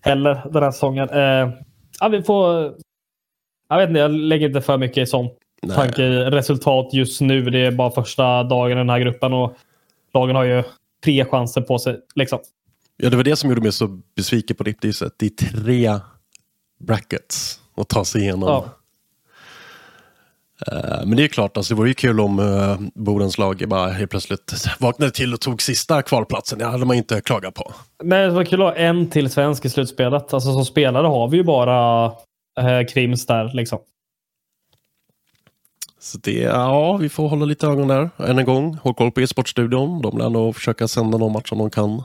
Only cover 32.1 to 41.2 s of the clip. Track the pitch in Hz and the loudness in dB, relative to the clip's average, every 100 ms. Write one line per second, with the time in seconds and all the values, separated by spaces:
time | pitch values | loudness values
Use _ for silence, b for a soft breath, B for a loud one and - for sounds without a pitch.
32.1 | 110 - _ _ - 127 127 123 - 123 | -4 -20 _ _ -2 2 2 0 0 0
33.1 | 123 - 117 110 131 117 - _ _ _ | -2 0 0 0 -4 -4 -6 _ _ _
34.1 | _ _ _ _ _ _ _ _ _ _ | _ _ _ _ _ _ _ _ _ _
35.1 | _ _ _ _ _ _ _ - _ - | _ _ _ _ _ _ _ -20 _ -18
36.1 | - - 110 120 113 127 139 156 196 151 | -10 -6 -2 0 0 2 2 2 0 -2
37.1 | - 151 147 147 147 156 143 139 135 160 | -2 -2 0 -2 0 0 0 2 0 0
38.1 | - - 127 131 131 156 156 131 120 120 | -4 0 2 2 2 0 -2 -4 0 0
39.1 | 117 127 - 123 - 117 127 139 175 117 | 2 -2 0 -4 -2 0 0 -2 -2 -4
40.1 | 113 117 113 113 110 - 113 113 - 113 | -2 -2 0 0 -2 -4 -2 -2 0 0
41.1 | 113 | 0